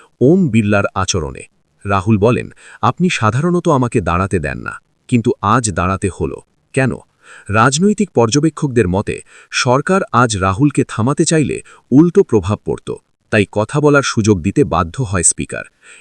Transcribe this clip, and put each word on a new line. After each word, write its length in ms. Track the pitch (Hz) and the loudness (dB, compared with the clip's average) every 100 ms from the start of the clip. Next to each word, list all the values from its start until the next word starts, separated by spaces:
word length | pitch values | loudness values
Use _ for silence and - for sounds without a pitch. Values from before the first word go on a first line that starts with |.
| _ _ | _ _
ওম 280 | 123 185 165 | 2 4 2
বিড়লার 360 | 107 104 101 101 | 2 2 0 0
আচরণে। 480 | - 92 95 73 52 - _ _ _ 101 | -4 -4 -4 -6 -10 -20 _ _ _ -4
রাহুল 320 | 101 92 107 | -2 2 2
বলেন, 320 | 107 107 55 - - - | 2 0 -4 -14 -20 -4
"আপনি 280 | 110 - 180 | -4 0 -2
সাধারণত 580 | - 113 113 175 175 175 | 0 -2 0 -2 0 0
আমাকে 320 | 143 123 120 | 0 0 -2
দাঁড়াতে 380 | 82 85 95 95 | -2 -2 -2 -2
দেন 200 | 73 62 | -4 -8
না, 220 | 53 - _ _ - | -12 -14 _ _ -2
কিন্তু 240 | 123 113 - | 0 0 -2
আজ 300 | 101 117 110 | 0 0 0
দাঁড়াতে 400 | 87 87 95 98 - | -2 -2 -2 -4 -4
হলো। 200 | 78 - - _ _ | -8 -8 -16 _ _
কেন?" 180 | - 131 69 - _ - - - | -2 -2 -4 -12 _ -20 -20 -4
রাজনৈতিক 600 | 101 120 139 196 208 208 | 0 2 2 0 0 0
পর্যবেক্ষকদের 760 | - 117 131 156 - 147 120 92 | 2 2 2 0 -2 -2 0 0
মতে, 320 | 92 107 - - - _ | 0 -4 -8 -14 -20 _
সরকার 500 | - 127 127 - 190 - | -4 0 0 0 -2 2
আজ 240 | 117 123 107 | 2 2 2
রাহুলকে 480 | 95 95 147 139 | -2 2 0 0
থামাতে 400 | 127 - 113 143 | -2 -2 -2 0
চাইলে 380 | 165 160 127 55 - - _ | 0 0 0 -4 -10 -20 _
উল্টো 320 | 127 175 196 | 4 6 4
প্রভাব 360 | 196 110 90 107 | 2 0 0 -4
পড়ত, 280 | - 60 - - _ _ _ | -4 -8 -8 -14 _ _ _
তাই 160 | 110 98 | -2 0
কথা 280 | 104 107 147 | -2 -4 0
বলার 220 | 147 143 | 2 2
সুযোগ 380 | 135 - 104 98 | 0 0 2 2
দিতে 240 | 80 - | 0 0
বাধ্য 380 | 139 80 85 80 | 0 0 -4 -6
হয় 200 | 123 95 | -6 -2
স্পিকার। 420 | 82 - 71 57 - _ - - | -2 -2 -8 -10 -14 _ -20 -20